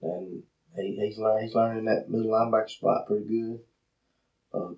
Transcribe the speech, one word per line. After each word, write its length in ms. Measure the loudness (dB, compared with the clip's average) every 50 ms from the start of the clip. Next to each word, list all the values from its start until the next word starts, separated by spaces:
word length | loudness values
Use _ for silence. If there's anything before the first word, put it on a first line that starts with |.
| -8
and 400 | -6 -6 -6 -8 -10 -12 -14 -16 _ _ _ _ _ _
he, 200 | -6 -6 -6 -2
he's 220 | -2 -2 -4 -2 0
lear-, 220 | 2 2 2 2 2
he's 120 | 0 2
learning 300 | 2 2 2 2 -2 0
that 220 | 2 2 0 0 -2
middle 200 | -2 0 2 2
linebacker 400 | 4 4 4 4 4 2 2 0
spot 360 | -6 -2 2 2 2 2 2
pretty 180 | 0 -2 -2 0
good. 340 | 0 -2 -2 -2 -2 -6 -10 -12 _ _ _ _ _ _ _ _ _ _ _ _ _ _ _ _ _ -6
Uh, 220 | -6 -6 -6 -8